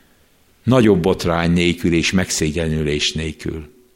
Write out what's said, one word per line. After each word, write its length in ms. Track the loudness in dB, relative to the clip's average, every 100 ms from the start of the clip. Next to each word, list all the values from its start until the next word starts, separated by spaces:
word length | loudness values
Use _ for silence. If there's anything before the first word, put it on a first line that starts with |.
| _ _ _ _ _ _
Nagyobb 360 | 0 4 4 4
botrány 520 | 2 0 0 0 2
nélkül 420 | 2 2 2 0
és 180 | 0 0
megszégyenülés 1000 | -2 -2 -2 -2 -2 -2 -2 -2 -2 -4
nélkül. 580 | -4 -8 -8 -10 -10 -14 _ _